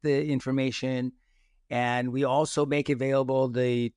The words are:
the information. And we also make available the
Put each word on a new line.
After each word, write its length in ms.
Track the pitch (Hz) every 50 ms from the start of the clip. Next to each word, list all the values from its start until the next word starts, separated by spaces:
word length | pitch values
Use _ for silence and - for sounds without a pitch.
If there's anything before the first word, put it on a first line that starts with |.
the 260 | - 151 139 139 151 151
information. 840 | 143 127 - 135 131 135 131 131 117 - - 131 131 127 123 127 - _ _ _ _ _ _ _ _ _ _ -
And 440 | 123 123 123 120 120 123 123 123
we 100 | 120 135
also 440 | 139 127 131 147 156 - - 151 147
make 220 | 139 147 147 131 -
available 600 | 143 120 131 135 135 135 135 127 135 131 131 127
the 440 | 117 127 127 123 123 120 120 117 -